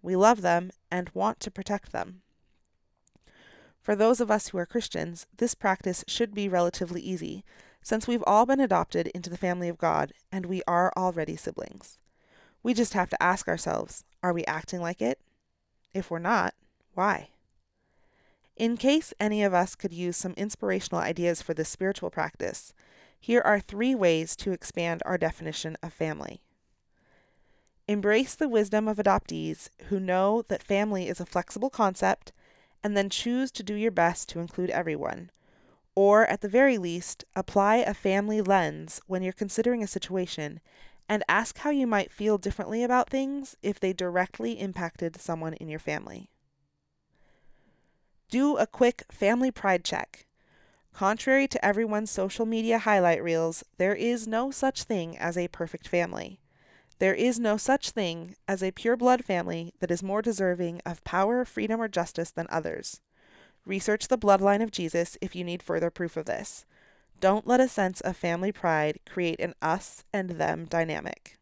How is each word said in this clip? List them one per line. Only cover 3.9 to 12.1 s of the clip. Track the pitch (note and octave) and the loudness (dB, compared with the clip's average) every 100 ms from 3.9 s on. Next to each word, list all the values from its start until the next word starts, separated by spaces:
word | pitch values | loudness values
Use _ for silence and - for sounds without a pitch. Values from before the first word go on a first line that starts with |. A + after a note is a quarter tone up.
those | G#3 A3 B3 | 2 4 4
of | A#3 | 2
us | G#3+ - | 0 0
who | F#3 | -6
are | F3 | -4
Christians, | A#3+ - E3+ D#3+ E3+ - _ | -4 -4 -6 -6 -8 -14 _
this | A#3+ | -2
practice | - G#3 F#3 G3+ F3+ - | 0 0 0 0 -4 -4
should | - A#3 | -4 -2
be | G3+ G3+ | -2 0
relatively | F3+ F3 - F3 F3 | 2 2 0 -6 -6
easy, | - F#3 D#3+ F3+ - - - _ | -6 -6 -6 -10 -16 -20 -20 _
since | - A3 A3 | -4 -4 0
we've | A#3+ - | 0 4
all | G#3 | 4
been | B3 C4+ | 6 4
adopted | C4 F#3 F#3+ E3+ E3+ | 4 2 0 -2 -4
into | F3+ F3 | -6 -10
the | F3 | -4
family | F#3 F3+ F3 | -2 -2 -4
of | E3+ | -2
God | E3+ D#3+ C#3+ - _ | 0 2 0 -6 _
and | F#3+ | -8
we | F3+ F#3+ - | -4 -4 0
are | F3 F3+ - | 2 2 2
already | F#3 E3+ D#3 D#3+ | -2 0 -6 -6
siblings. | - - - - - - _ | -8 -8 -10 -12 -20 -20 _